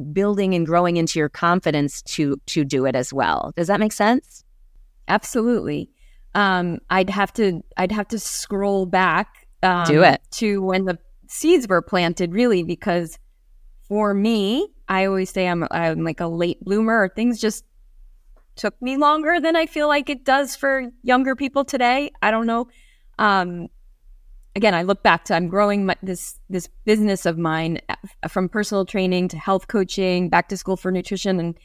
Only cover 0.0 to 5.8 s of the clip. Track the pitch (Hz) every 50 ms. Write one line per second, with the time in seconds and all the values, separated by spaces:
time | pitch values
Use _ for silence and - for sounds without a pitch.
0 | 135 151 147 190 202 208 208 196 196 190 185 170 165 156 170 175 180 175 170 170
1 | 165 160 - 160 151 147 - - 175 170 175 185 - 165 151 147 143 143 - -
2 | - - - - 151 143 135 - - - - 160 147 135 151 131 131 131 127 127
3 | 127 - 135 135 113 80 76 - - 69 - 170 170 170 202 208 214 214 - -
4 | 202 214 247 285 - _ - - _ _ _ _ - - - - - - _ _
5 | - - 185 214 - - - 240 220 240 240 208 80 123 147 151